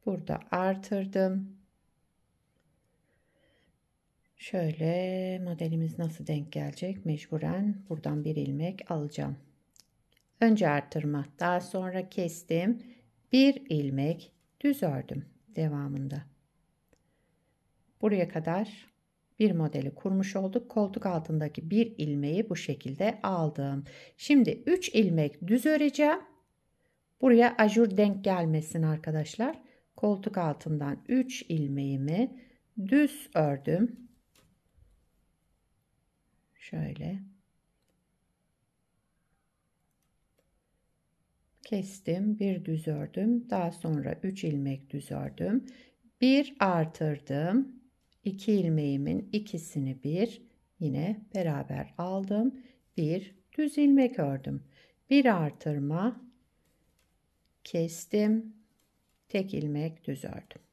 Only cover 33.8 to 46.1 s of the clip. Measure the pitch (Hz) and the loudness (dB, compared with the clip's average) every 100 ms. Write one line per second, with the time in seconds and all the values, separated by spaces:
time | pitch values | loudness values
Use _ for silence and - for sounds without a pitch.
33.8 | 240 - - _ _ _ _ _ _ _ | 2 -2 -20 _ _ _ _ _ _ _
34.8 | - _ _ _ _ _ _ _ _ _ | -20 _ _ _ _ _ _ _ _ _
35.8 | _ _ _ _ _ _ _ _ - 160 | _ _ _ _ _ _ _ _ -12 -8
36.8 | 151 - - 196 196 - _ _ _ _ | -8 -6 -8 -8 -12 -20 _ _ _ _
37.8 | _ _ _ _ _ _ _ _ _ _ | _ _ _ _ _ _ _ _ _ _
38.8 | _ _ _ _ _ _ _ _ _ _ | _ _ _ _ _ _ _ _ _ _
39.8 | _ _ _ _ _ _ _ _ _ _ | _ _ _ _ _ _ _ _ _ _
40.8 | _ _ _ _ _ _ _ _ - 202 | _ _ _ _ _ _ _ _ -6 -4
41.8 | 190 - - 175 208 214 196 185 160 160 | -4 -8 -4 -2 0 0 0 -2 -2 -4
42.8 | 160 151 151 - 202 240 240 196 170 165 | -2 -4 -4 -2 2 0 0 -2 -2 -4
43.8 | 165 151 139 156 190 190 165 143 139 139 | -4 -2 -2 -4 -6 -4 -4 -2 -2 -6
44.8 | - 147 139 139 139 139 170 233 - - | -8 -12 -8 -8 -8 -4 0 0 -2 -18
45.8 | - _ _ | -20 _ _